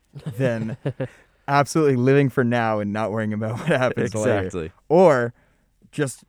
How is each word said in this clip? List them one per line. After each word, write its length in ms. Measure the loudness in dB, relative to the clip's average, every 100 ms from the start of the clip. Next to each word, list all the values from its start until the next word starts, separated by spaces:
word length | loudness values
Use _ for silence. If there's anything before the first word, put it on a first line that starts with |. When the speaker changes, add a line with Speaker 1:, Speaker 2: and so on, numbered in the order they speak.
| _ -18 -12 -4
Speaker 1:
than 400 | -2 -2 -6 -8 -8 -8 -10
Speaker 2:
<laughs> 360 | _ _ _ -2
Speaker 1:
absolutely 480 | 0 2 2 2 4
living 340 | 4 4 2
for 140 | 2
now 340 | 0 0 0 -2
and 140 | -4
not 180 | -4 -4
worrying 220 | -4 -4
about 260 | -4 -6 -6
what 80 | -2
happens 480 | 0 0 -2 -4
later? 240 | -2 0 0
Speaker 3:
Exactly. 340 | -2 -6 -10 -10 0
Speaker 1:
Or 460 | 4 6 4 0 -6 _ _ _ _ _
just 340 | -6 -6 -8